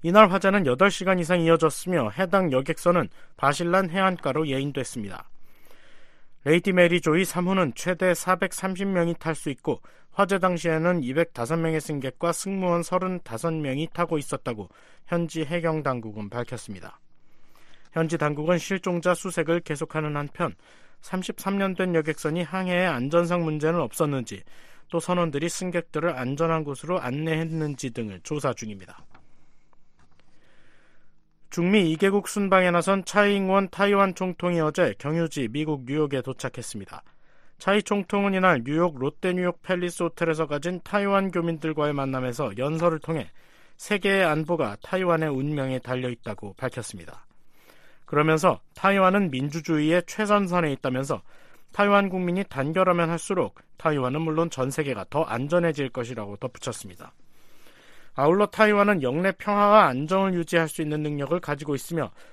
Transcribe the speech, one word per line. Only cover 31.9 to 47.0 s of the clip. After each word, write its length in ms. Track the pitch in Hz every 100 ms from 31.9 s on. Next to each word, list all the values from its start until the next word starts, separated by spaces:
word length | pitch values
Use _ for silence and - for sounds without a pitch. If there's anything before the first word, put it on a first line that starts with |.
| 156
개국 320 | 196 196 196
순방에 420 | 208 196 190 180
나선 360 | 175 165 196 180
차이잉원 640 | 208 202 202 190 196 190
타이완 440 | - 202 202 196
총통이 460 | 175 185 180 175 170
어제 340 | 156 151 160 98
경유지 480 | 139 165 165 151 120
미국 360 | 131 156 147 123
뉴욕에 360 | 147 151 139
도착했습니다. 800 | 123 131 131 - 117 107 95 - - - - - - -
차이 220 | - 202
총통은 520 | - 202 196 202 202
이날 280 | 190 185 147 117
뉴욕 340 | 151 175 139
롯데 320 | 135 - 185
뉴욕 300 | 180 180 175
팰리스 420 | - 180 175 170
호텔에서 440 | 175 - 165 156 156
가진 340 | 147 165 180
타이완 480 | - 208 202 196 196
교민들과의 640 | 175 170 160 160 156 147
만남에서 640 | 143 135 131 127 117 135 101
연설을 420 | 135 160 170 160
통해 320 | - 160 107 - - - - -
세계의 480 | - 208 196 196 175
안보가 520 | 151 156 170 123 104
타이완의 460 | - 185 185 165 156
운명에 500 | 135 143 151 135 131
달려있다고 760 | 127 127 127 120 - 101 104 95
밝혔습니다. 720 | 131 123 113 95